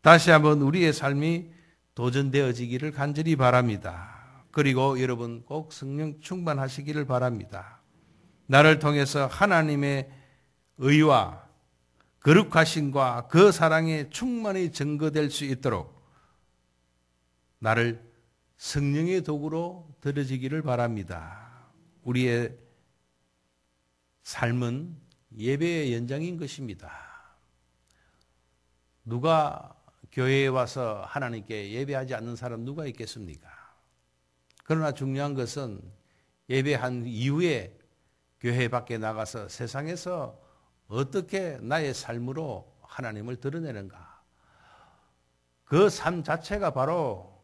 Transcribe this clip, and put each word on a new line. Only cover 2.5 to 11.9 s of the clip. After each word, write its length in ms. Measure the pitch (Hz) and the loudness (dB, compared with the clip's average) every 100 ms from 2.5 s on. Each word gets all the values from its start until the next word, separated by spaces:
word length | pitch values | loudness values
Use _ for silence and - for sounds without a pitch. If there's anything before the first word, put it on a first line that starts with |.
| 120 120 127 151 | -2 -4 -4 -6
간절히 440 | 143 143 147 160 151 | -4 -4 -2 0 4
바랍니다. 1080 | 127 123 123 101 - 85 95 - - - _ | 6 6 4 -2 -6 -12 -16 -20 -20 -20 _
그리고 500 | - 139 131 135 131 | 0 2 2 2 0
여러분 440 | 127 120 117 117 120 | -2 -4 -8 -10 -10
꼭 260 | 151 156 | -10 -10
성령 480 | - 135 143 156 151 | -14 -8 -6 -8 -10
충만하시기를 840 | - 185 170 143 131 131 143 151 135 | -12 -6 -4 -2 -4 -6 -6 -6 0
바랍니다. 760 | 123 123 113 98 92 95 - _ _ _ _ _ _ - | 0 0 -2 -8 -14 -16 -20 _ _ _ _ _ _ 4
나를 320 | 135 151 151 | 8 8 6
통해서 480 | 151 147 135 147 135 | 2 0 0 0 -2
하나님의 840 | - 202 175 156 143 139 139 131 - _ _ _ _ _ - | 0 4 4 2 0 0 -2 -6 -16 _ _ _ _ _ -2
의와 680 | 131 151 156 127 90 85 - _ _ _ _ | 4 6 8 6 4 -8 -20 _ _ _ _